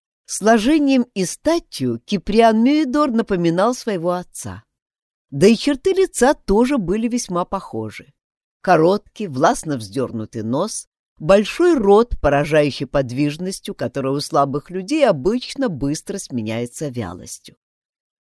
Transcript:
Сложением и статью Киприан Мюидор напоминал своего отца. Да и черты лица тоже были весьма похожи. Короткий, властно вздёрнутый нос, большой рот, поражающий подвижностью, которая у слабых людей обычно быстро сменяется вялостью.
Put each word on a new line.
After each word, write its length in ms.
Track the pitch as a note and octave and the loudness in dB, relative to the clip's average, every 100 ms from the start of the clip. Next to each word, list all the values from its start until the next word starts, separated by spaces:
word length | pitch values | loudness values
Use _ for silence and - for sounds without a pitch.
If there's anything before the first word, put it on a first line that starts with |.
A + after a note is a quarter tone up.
| _ _ - | _ _ -14
Сложением 800 | - G#3 A#3 A#3 D#4+ C#4+ C4 A#3+ | -2 4 4 4 2 4 2 0
и 100 | G3 | -4
статью 760 | F3 - D4+ E4+ - - B2+ A#2 | -6 -4 -2 -2 -4 -6 -4 -4
Киприан 640 | - G3+ - A3 A3+ A3 | -4 -6 0 4 4 4
Мюидор 500 | B3 D4+ C#4 D4 D4 | 4 2 2 0 0
напоминал 600 | A3+ A3 F#3+ E3+ E3+ A3+ | 0 -2 0 2 2 0
своего 380 | B3+ A#3 F#3 E3+ | -2 -4 -4 -2
отца. 520 | F3+ - - - F#2 - _ _ _ _ _ _ | -4 -8 -14 -14 -14 -18 _ _ _ _ _ _
Да 140 | C#3 F#3+ | 2 4
и 100 | A3+ | 4
черты 380 | C#4+ C#4+ F#4+ | 0 -2 0
лица 400 | F#4 F#4 - B3+ | 0 0 2 2
тоже 420 | D#4 - G3+ B3 C#4+ | 2 0 2 2 0
были 320 | E3 G#3+ A#3 | -2 -2 -2
весьма 380 | A#3+ - F3 F3+ | -4 -4 -4 -4
похожи. 680 | G3 - A2+ A2 - - _ _ _ _ _ | -6 -8 -10 -10 -12 -20 _ _ _ _ _
Короткий, 680 | - E3 E3 G#3 - - G3+ | 2 4 4 2 -4 -10 -8
властно 500 | B2+ E3 - D#3 C3+ | 0 0 0 -4 -8
вздёрнутый 640 | G2+ B2 A#2 A2+ G#2+ A2+ | -6 -6 -6 -6 -10 -8
нос, 460 | A2 C3+ G#3+ - - _ _ - | -4 -4 -4 -6 -14 _ _ -4
большой 600 | D#3 G3+ G3+ - F4 D4 | 4 4 4 2 2 4
рот, 420 | G3 G3+ A#3+ - | 6 4 4 0
поражающий 640 | D3 C#3 C#3+ D#3 D3 - C#3 | 0 2 2 2 2 -2 -4
подвижностью, 880 | C#3+ B2 B2+ D3 D#3 F#3 F#3+ - | -2 -2 -2 -2 -4 -8 -8 -10
которая 380 | - C3 C#3+ C3+ | -8 -6 -4 -4
у 80 | C#3 | -4
слабых 500 | - D3+ C#3 C#3 - | -2 0 0 -2 -8
людей 380 | F3+ F#3+ D#4 A#3+ | -10 -4 2 2
обычно 640 | D3+ E3 B3 - C#4 B3+ | 2 0 -2 -4 -4 -4
быстро 480 | C#3 C#3 D#3 - G3+ | -2 -4 -4 -8 -12
сменяется 720 | - B2 A2 A2+ A#2+ - D3 | -8 -6 -4 -4 -6 -8 -8
вялостью. 680 | B2 F#2 F2+ - - - - _ _ _ _ _ _ | -6 -8 -10 -14 -18 -18 -20 _ _ _ _ _ _